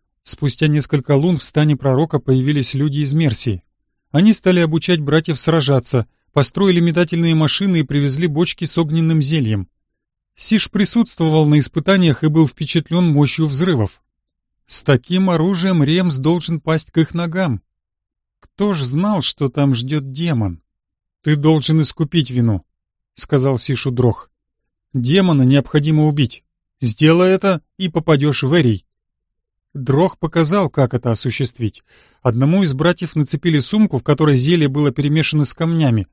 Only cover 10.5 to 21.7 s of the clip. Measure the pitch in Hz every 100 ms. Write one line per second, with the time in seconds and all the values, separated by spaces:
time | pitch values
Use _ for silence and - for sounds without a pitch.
10.5 | 220 - - 196 233 226 - 160 156 151
11.5 | 147 - 165 147 196 170 131 156 156 156
12.5 | - 151 170 - 170 175 147 139 - 156
13.5 | 135 185 135 101 - _ _ _ _ _
14.5 | _ - - - 127 - 185 190 170 170
15.5 | 185 190 170 139 170 180 131 143 170 160
16.5 | 165 - 160 - 165 160 170 170 180 180
17.5 | 104 _ _ _ _ _ _ _ _ _
18.5 | - 208 170 127 143 202 196 - - 139
19.5 | - 139 120 127 151 135 131 170 131 101
20.5 | 85 _ _ _ _ _ _ 151 151 151
21.5 | 156 -